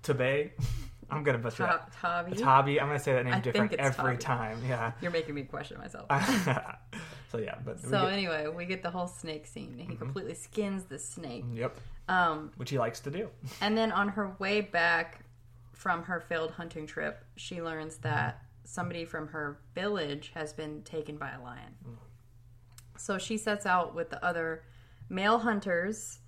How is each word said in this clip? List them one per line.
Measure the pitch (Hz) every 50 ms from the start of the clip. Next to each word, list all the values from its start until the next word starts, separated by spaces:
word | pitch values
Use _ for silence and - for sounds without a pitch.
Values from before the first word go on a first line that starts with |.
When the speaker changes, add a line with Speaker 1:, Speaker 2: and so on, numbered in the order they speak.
| -
Speaker 1:
Tabe. | - 139 123 127 131 139 143 151 - -
<laughs> | - - - - - - - - - - -
I'm | 139 151 143
gonna | 143 127 117
butcher | 113 117 113 - -
Speaker 2:
Ta-, | 175 170
Speaker 1:
that. | 160 - - -
Speaker 2:
Tabi? | - - 175 175 175 170 180 185
Speaker 1:
Tabi. | 202 240 262 131 135 139 143 143 143
I'm | 135
gonna | 143 147 139
say | - 147 131
that | 127 120
name | 127 120
Speaker 2:
I | -
think | 120
Speaker 1:
different | 127 113 - - 208 175
Speaker 2:
it's | 139
Speaker 1:
every | 139 135 123 - 127 131 123
Speaker 2:
Tabi. |
Speaker 1:
time. | 117 - - 127 120 113 107 113 117 120
Yeah. | 127 127 117 113 117 123 -
Speaker 2:
You're | - 175
making | 170 165 160 156 147
me | 143 135
question | - - - - - -
myself. | - - - - - - -
Speaker 1:
<laughs> | - - 185 220 269 214 175 - 214 - - - - - - - - - - - - - - -
So, | -
yeah, | 117 107 - - - -
but | - - -
we | - 123
Speaker 2:
So | 165 196
Speaker 1:
get | 185 185
Speaker 2:
anyway, | 196 202 190 175 160 151 151 151 160
we | 175 175
get | 175 190 185 180
the | 175
whole | 175 180 175
snake | 180 - - - 160 156 151 151
scene. | - - - - - 123
He | 120 170
Speaker 1:
Mm-hmm. | 175 170
Speaker 2:
completely | - - 127 139 190 190 - 165
skins | - - - - 214 208 196 196 190 180
the | - 135 156
snake. | - - - - 165 135 120 120 120 120 117
Speaker 1:
Yep. | 113 120 131 - - - - - - - -
Speaker 2:
Um, | 185 185 180 165 156 156 156 151 -
Speaker 1:
Which | - 127 -
he | 139
likes | 131 113 117 117 -
to | - 143
do. | 139 180 220 214 - - -
<laughs> | 131 - -
Speaker 2:
And | 196 208 214
then | 220 226 220 190
on | 190 202 202
her | 190 214 202 190 190
way | - 190 190 208 214
back | 208 - - 170 170 170 170 165 170 - - - - - - - - - - - - -
from | - - - 190 175 170 165
her | 180 180 165
failed | 165 - 175 165 160 165
hunting | 165 - 170 165 - 160 151
trip, | 151 - 160 156 151 - - - - -
she | - - - 185 175
learns | 165 165 160 156 156 156 156 -
that | - 156 151 147 147 - - - - - - - -
somebody | - - - 175 175 170 170 165
from | 160 - 160 151 151
her | 151 156 151 143 143 - - - -
village | 180 185 208 208 190 156 143 139 147 151 - -
has | 170 156 151
been | - - 156 151 151 151 -
taken | - - 160 151 - 151
by | 151 147 131
a | 131 127
lion. | 123 123 123 120 113 107 - - -
Speaker 1:
Mm. | 123 117 113 - - - - - - - - - - - - - - - - - - -
Speaker 2:
So | - - - 196
she | 185 - - 226
sets | 214 - 220 208 202 208
out | 196 180 180 170 - -
with | 165 170 -
the | 139 - -
other | - 175 170 165 160 160 160 - - - - - - - - -
male | - 185 185 196 208 226 240
hunters | 214 240 220 202 - 196 175 170 180 202 220 - - - - - -